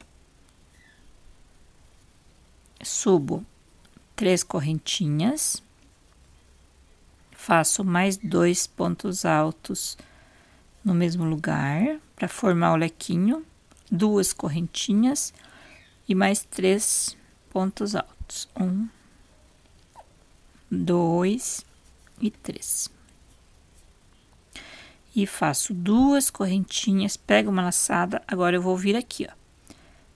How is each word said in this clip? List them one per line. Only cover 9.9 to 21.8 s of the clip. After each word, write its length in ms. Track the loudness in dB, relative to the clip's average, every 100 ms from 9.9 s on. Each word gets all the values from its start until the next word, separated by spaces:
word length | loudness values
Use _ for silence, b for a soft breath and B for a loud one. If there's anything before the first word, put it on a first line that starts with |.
| -10 b b b b b b b -6
no 100 | 0
mesmo 300 | 2 0 0
lugar, 720 | -2 -2 -2 -2 -2 0 0 -2 -10
pra 140 | -8 -8
formar 460 | -2 0 2 4
o 20 | 2
lequinho, 720 | 0 -4 -4 0 2 0 -4 _ _ -18 -4
duas 440 | 0 2 2 0
correntinhas 1000 | -2 -4 -4 -4 -6 0 2 2 2 -4 -8 B B B B B B -2
e 40 |
mais 300 | 2 2 0
três 720 | -4 -2 2 2 2 0 -2 -8 b b -8
pontos 460 | -2 -2 -2 -4 -4
altos. 540 | -6 -10 -14 -12 -10 -4
Um, 300 | -2 0 -4 -8 b b b b -20 _ _ -20 _ -20 -20 _ _ -20 -20 -20 -6
dois 960 | -4 0 2 2 2 2 0 -4 -8 -12 -20